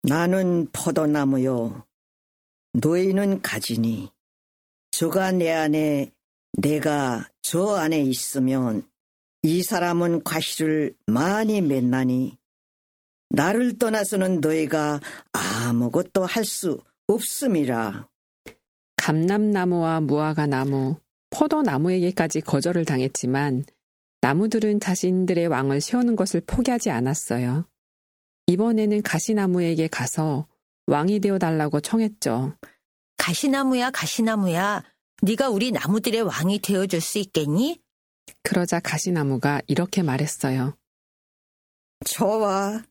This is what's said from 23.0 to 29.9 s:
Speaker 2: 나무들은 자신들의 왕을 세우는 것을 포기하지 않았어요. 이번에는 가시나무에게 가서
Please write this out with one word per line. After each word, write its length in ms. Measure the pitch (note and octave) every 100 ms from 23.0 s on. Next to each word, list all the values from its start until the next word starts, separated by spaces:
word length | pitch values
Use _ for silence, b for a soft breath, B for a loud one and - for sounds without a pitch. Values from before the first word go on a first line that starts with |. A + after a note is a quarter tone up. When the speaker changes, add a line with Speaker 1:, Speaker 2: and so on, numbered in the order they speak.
| C3 - B2 C3+ C#3+ B2+ C#3 _ _ _ _ _
Speaker 2:
나무들은 580 | B2 D3 G#3+ A3+ G#3+ G#3
자신들의 680 | G3 F3+ F3+ F#3 F3+ F3 E3+
왕을 340 | C3+ C3+ C#3
세우는 340 | - B3 A#3+ A3
것을 240 | F#3+ G3+
포기하지 480 | - - B3 A#3+ -
않았어요. 800 | B2 B2+ D#3 - A#2 B2 C3+ E3+ _ _ _ _ _ _ _ -
이번에는 560 | F3+ A3+ A3 G#3+ G#3
가시나무에게 840 | G#3 D#3+ - G#3+ F#3+ F3+ E3+ D#3+
가서 580 | D#3+